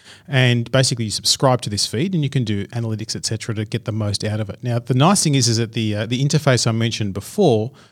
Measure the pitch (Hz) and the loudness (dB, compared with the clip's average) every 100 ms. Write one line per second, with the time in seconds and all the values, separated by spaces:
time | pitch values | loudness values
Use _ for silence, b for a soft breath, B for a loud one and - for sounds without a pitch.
0 | B B - 139 127 120 117 131 127 120 | B B -2 2 4 2 2 2 2 0
1 | 110 - - - 135 123 - 101 - 113 | -4 -2 -2 2 4 2 0 -4 -2 -2
2 | 190 175 135 139 110 101 101 120 113 107 | -2 -2 0 -2 -2 -2 -4 -6 -4 -6
3 | 110 98 - 107 - 107 107 113 - 107 | -6 -8 -6 -6 -4 -6 -4 -4 -4 -2
4 | 104 101 110 107 107 - 123 120 - 127 | -2 -2 -2 -4 -6 -6 -4 -2 0 4
5 | 160 202 160 139 120 113 113 113 107 104 | 4 4 2 2 2 0 -2 -2 -2 -2
6 | 113 123 143 156 139 123 120 113 117 107 | -2 0 0 2 4 2 2 0 0 -2
7 | 104 95 - - 180 110 117 B B | -4 -6 -6 2 4 4 0 B B